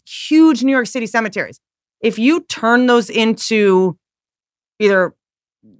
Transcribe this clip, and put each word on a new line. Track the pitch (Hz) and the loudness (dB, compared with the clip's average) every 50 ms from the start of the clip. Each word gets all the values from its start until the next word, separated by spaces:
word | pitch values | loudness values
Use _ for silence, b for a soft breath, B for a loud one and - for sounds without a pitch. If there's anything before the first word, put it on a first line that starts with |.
| _ | _
huge | - - - - - 302 311 320 320 311 226 247 | -20 -18 -16 -6 0 2 4 4 4 4 2 0
New | 269 269 | 0 0
York | 262 240 | 0 -2
City | - - 262 226 | -4 -6 -8 -8
cemeteries. | 214 - 240 220 214 - 208 147 85 - - _ _ _ _ _ _ _ _ | -4 -4 -4 -4 -4 -6 -8 -10 -10 -12 -20 _ _ _ _ _ _ _ _
If | - 233 - 220 | -4 -4 -2 0
you | 226 262 320 349 - | 0 0 0 0 -4
turn | - - - - 226 233 247 254 | -8 -10 -4 0 2 2 2 4
those | 247 240 240 220 - | 4 2 2 0 0
into | 240 220 220 226 220 220 - - 226 214 208 196 190 185 190 185 160 - _ _ _ _ _ _ _ _ _ _ _ _ _ _ _ - | -2 0 0 0 -2 -2 -4 -2 0 2 2 2 2 2 2 0 -4 -8 _ _ _ _ _ _ _ _ _ _ _ _ _ _ _ -2
either | 214 202 196 190 185 170 - _ _ _ _ _ _ _ _ _ _ 110 98 _ | 0 2 2 2 0 -2 -4 _ _ _ _ _ _ _ _ _ _ _ _ _